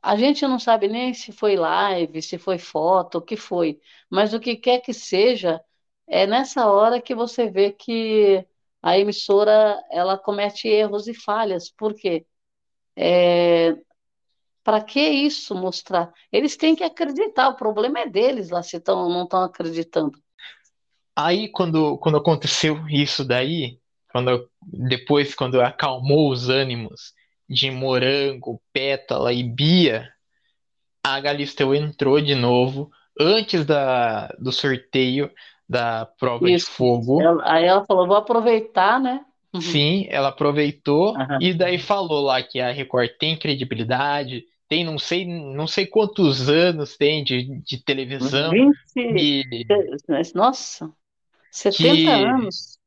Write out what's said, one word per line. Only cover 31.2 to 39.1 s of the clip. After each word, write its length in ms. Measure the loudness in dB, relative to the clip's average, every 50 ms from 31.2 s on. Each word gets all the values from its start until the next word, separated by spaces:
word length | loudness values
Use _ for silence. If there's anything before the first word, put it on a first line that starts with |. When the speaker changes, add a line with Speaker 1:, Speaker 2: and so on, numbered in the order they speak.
Speaker 2:
Galisteu 540 | -2 -4 -4 -4 -6 -8 -4 -2 0 2 2
entrou 460 | 0 0 -2 -4 _ 0 2 2 2
de 140 | 2 2 0
novo 560 | 0 2 2 4 2 2 0 -2 -6 -10 -12 _ _ _ _ _ 0
antes 440 | 2 2 2 2 0 0 -2 -2 0
da, 640 | 2 0 0 2 0 0 0 0 0 -2 -4 -6 -8 -14 -10
do 140 | -8 -6 -6
sorteio 760 | -4 -2 -2 -2 -4 -6 _ 0 0 0 0 0 -2 -4 -6 _ -18 -20 -20 _ _ _ _
da 380 | -4 -2 -2 -2 -4 -4 -8
prova 440 | -10 _ _ -4 -4 -2 0 2 2
de 80 | 2 2
Speaker 1:
Isso. 60 | 0
Speaker 2:
fogo. 580 | -4 -6 0 2 2 2 2 2 2 2 4 4
Speaker 1:
Ela, 200 | 4 2 2 2 2
aí 140 | 2 4 4
ela 200 | 4 4 2 2
falou, 200 | 2 2 2 4
"Vou 100 | 4 2
aproveitar, 840 | 2 2 2 0 2 2 2 2 2 0 -2 0 0 2 2 2 2
né?" 240 | 0 -2